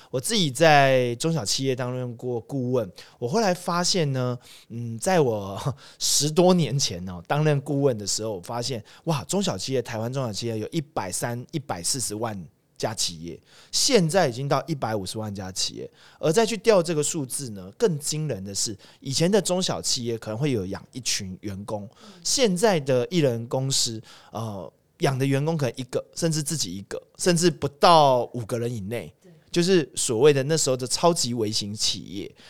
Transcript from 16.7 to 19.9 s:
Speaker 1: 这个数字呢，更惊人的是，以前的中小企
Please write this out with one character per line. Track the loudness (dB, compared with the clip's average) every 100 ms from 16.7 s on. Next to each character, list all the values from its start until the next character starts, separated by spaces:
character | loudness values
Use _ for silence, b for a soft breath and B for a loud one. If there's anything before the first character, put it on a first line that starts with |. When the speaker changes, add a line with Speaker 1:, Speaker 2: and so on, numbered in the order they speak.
| 4
Speaker 1:
这 | 4 -2
个 |
数 | -2 -4
字 | -6 -8 -8
呢， | -12 -14 -2
更 | -2 0
惊 | -4 -4 -4
人 | -6
的 | -6
是， | -6 -6 -6 B B
以 | -6
前 | 0 4
的 | 2
中 | 2 -2
小 | -2 -4
企 | -2